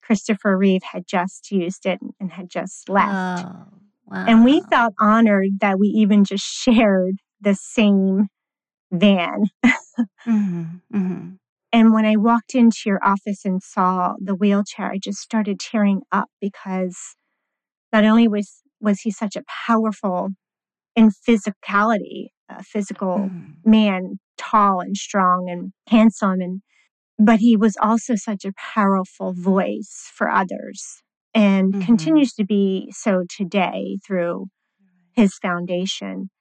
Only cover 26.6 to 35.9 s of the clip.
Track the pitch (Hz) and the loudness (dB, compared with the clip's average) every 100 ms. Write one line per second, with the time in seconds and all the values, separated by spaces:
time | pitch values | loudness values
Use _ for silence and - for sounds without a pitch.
26.6 | _ _ _ _ _ _ 214 226 233 220 | _ _ _ _ _ _ 4 6 4 4
27.6 | 220 196 214 226 - 220 - 202 196 196 | 2 0 0 0 -2 -6 -4 -8 -10 -12
28.6 | - - 202 196 185 _ 190 180 175 190 | -8 -2 0 0 -2 _ -8 -4 0 0
29.6 | 180 214 208 - - - - 202 185 190 | 0 -6 -12 -18 -20 -6 -2 0 -2 -6
30.6 | 208 202 - - _ _ _ 226 202 196 | -14 -18 -20 -20 _ _ _ 2 4 4
31.6 | 190 196 185 233 160 311 269 - 196 202 | 2 0 2 2 4 2 2 -2 -2 0
32.6 | 196 190 - 202 - 185 180 - 190 202 | 0 0 -6 -8 -2 -2 -2 -8 -4 -2
33.6 | 175 - 196 196 _ 190 170 185 196 _ | -2 -4 -8 -10 _ -4 -4 -6 -10 _
34.6 | _ _ _ _ _ - 202 - - 175 | _ _ _ _ _ 2 2 0 -6 -6
35.6 | 175 180 190 | -4 -4 -4